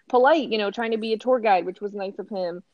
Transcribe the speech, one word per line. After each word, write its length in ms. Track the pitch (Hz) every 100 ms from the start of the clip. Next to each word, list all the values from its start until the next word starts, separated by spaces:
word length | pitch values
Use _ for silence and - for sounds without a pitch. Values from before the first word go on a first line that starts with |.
| -
polite, 400 | 247 262 320 226
you 100 | 220
know, 120 | 202
trying 200 | 196 226
to 60 | 226
be 140 | 226
a 60 | 220
tour 200 | 240 254
guide, 240 | 214 185 175
which 140 | 185
was 140 | 202
nice 240 | 202 196 202
of 100 | 196
him. 340 | 202 175 180 -